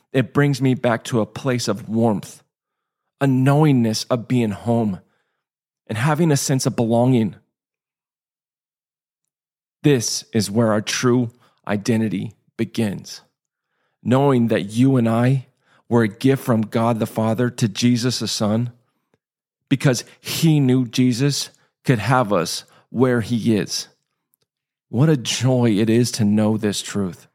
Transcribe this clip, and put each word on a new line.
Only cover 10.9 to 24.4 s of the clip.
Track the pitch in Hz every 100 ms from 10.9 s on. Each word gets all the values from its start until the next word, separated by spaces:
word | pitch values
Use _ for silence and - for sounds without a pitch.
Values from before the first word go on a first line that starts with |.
| - 127 123 117 - _ _ -
identity | 202 196 113 110 104 107 - _ -
begins. | 110 - 110 85 - - _ _ _ _ _ _ _ _
Knowing | 107 131 143 131 117
that | 107 98
you | 110 135 131
and | 113
I | 113 123 135 - _ _ _ -
were | 117
a | 110
gift | - 135 135
from | - 113
God | 104 117 113 113
the | 110
Father | - 110 110 123
to | - 113
Jesus | 95 120 120 123 117
the | 107
Son, | - 107 110 120 - _ _ _ _ _ _ _ _ -
because | 131 147 120 - -
he | - - 165 151
knew | 131 131 120
Jesus | 127 127 117 143 139 - _ _ _
could | - 120
have | 101 127 101
us | 98 80 - - _ _
where | 110 127 120
he | 98 117 113
is. | 107 71 - - _ _ _ _ _